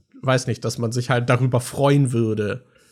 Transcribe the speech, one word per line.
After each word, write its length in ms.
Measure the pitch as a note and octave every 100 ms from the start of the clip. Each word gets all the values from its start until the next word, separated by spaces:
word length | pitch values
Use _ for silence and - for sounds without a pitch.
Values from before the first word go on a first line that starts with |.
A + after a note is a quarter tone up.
| _ C4+
weiß 260 | C3+ B2+ -
nicht, 160 | G#2+
dass 140 | - A#2+
man 160 | A2+
sich 160 | A#2+ B2
halt 200 | B2 A#2+
darüber 300 | B2 C3 B2
freuen 540 | B2 - C#3 C#3+ C3
würde, 520 | A#2+ A2 G#2+ G#2 - - _ _